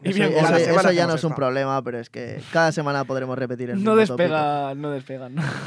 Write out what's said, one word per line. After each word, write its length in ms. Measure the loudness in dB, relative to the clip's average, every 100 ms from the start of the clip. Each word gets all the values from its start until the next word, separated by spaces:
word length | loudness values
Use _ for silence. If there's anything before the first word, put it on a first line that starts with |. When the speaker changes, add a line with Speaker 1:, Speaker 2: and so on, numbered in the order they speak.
Speaker 1:
Y 60 | -4
Speaker 2:
Eso, 80 | 0
Speaker 1:
bien, 140 | 2
Speaker 2:
eso, 100 | 4 4
Speaker 3:
cada 100 | 4
Speaker 2:
eso 80 | 4
Speaker 3:
semana 220 | 4 4
Speaker 2:
ya 140 | 4 2
no 80 |
Speaker 3:
hacemos 60 | 0
Speaker 2:
es 40 |
un 60 | -2
Speaker 3:
spam. 60 | 0
Speaker 2:
problema, 460 | 0 0 0 -2
pero 160 | -4 -8
es 100 | -10
que 300 | -12 -12 -12 -4
cada 200 | 2 2
semana 320 | 2 -2 -2
podremos 320 | -2 -4 -4 -4
repetir 320 | -4 -4 -6
el 120 | -2
Speaker 1:
No 100 | 2 4
Speaker 2:
mismo 200 | 4 2
Speaker 1:
despega, 520 | 2 2 0 0 -4
Speaker 2:
tópico. 120 | -6
Speaker 1:
no 80 | -6
despegan. 440 | -6 -8 -12 -10
<laughs> 0 |
Speaker 4:
Ni 80 | -6
Speaker 2:
Que 20 | -6 -6